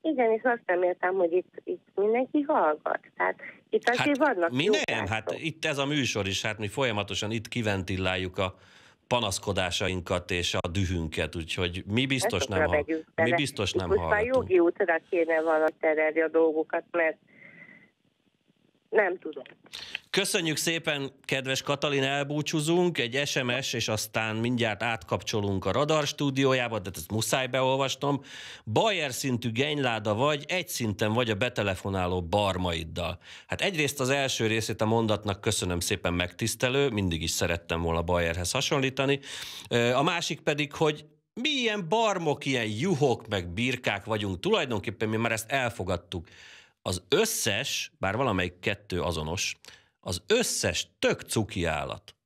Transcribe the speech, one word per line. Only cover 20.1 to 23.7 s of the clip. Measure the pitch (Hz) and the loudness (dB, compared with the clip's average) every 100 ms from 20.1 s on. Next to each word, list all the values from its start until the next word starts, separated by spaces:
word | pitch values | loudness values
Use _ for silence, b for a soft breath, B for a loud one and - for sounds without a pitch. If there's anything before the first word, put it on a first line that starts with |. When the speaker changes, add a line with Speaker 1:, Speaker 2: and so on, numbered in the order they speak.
| - 190 202 165 139 | 0 2 0 0 0
Speaker 2:
szépen, | - 165 160 147 135 - - | 0 0 -2 -2 -4 -8 -4
kedves | 135 131 131 | -2 0 -2
Katalin, | - 143 151 139 | 0 0 2 2
elbúcsúzunk, | 135 143 143 147 147 160 147 170 180 151 | 2 0 -2 -4 0 0 2 4 4 2
egy | 120 131 143 | -2 -2 -2
S | 151 | 0
M | 123 123 | 0 0
S, | - | -2